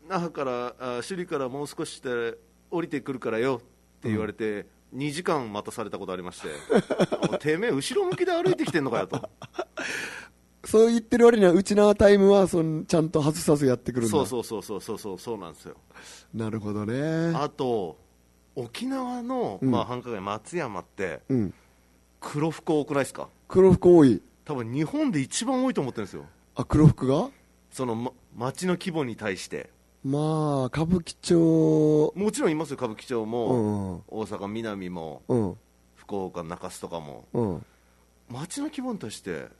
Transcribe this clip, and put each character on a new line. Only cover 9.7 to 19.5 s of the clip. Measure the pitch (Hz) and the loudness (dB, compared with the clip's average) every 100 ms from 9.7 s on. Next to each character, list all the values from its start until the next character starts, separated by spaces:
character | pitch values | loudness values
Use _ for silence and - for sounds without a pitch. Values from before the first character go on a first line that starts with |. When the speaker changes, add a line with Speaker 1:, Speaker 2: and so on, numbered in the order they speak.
| - - - - - - _ _ _ | -10 -8 -8 -10 -12 -18 _ _ _
Speaker 2:
そ | - 220 | 2 6
う | 226 | 6
言 | 233 | 4
っ | |
て | 226 240 | 0 6
る | 233 | 8
割 | 233 | 8
に | |
は、 | 190 | 8
う | 175 | 6
ち | 190 | 4
な | 208 208 | 6 6
ー | 202 | 8
タ | 208 | 8
イ | 202 | 8
ム | 196 | 8
は、 | 202 185 | 8 6
そ | 180 | 2
の、 | 160 156 | 0 -2
ち | - | 0
ゃ | 170 | 2
ん | 160 | 2
と | 160 | 2
外 | 147 156 | 0 0
さ | 175 147 | 2 4
ず | 139 | 4
や | |
っ | 123 | 2
て | - | -2
く | 127 | -2
る | 117 | 2
ん | |
だ。 | |
Speaker 1:
そ | 143 | 2
う | 131 | 0
そ | 127 | -2
う | |
そ | 110 110 | -4 -8
う | |
そ | 92 98 | -6 -10
う | |
そ | - | -8
う | 101 | -10
そ | 107 | -8
う、 | 92 | -10
そ | - | -10
う | 113 | -10
な | 85 | -12
ん | |
で | 76 | -16
す | 85 | -18
よ。 | - _ - - - _ | -20 _ -20 -20 -20 _
Speaker 2:
な | 110 110 | -8 -6
る | 107 | -6
ほ | 104 | -6
ど | 104 104 | -6 -4
ね。 | 123 151 160 165 165 | -4 -2 -2 -2 -2
Speaker 1:
あ | 147 | -4
と、 | - 131 117 87 - _ _ _ _ _ | -4 -2 -2 -4 -10 _ _ _ _ _
沖 | - 120 - 254 | -10 -10 -8 -6
縄 | 269 254 247 | -6 -6 -8
の、 | 233 262 214 | -6 -4 -4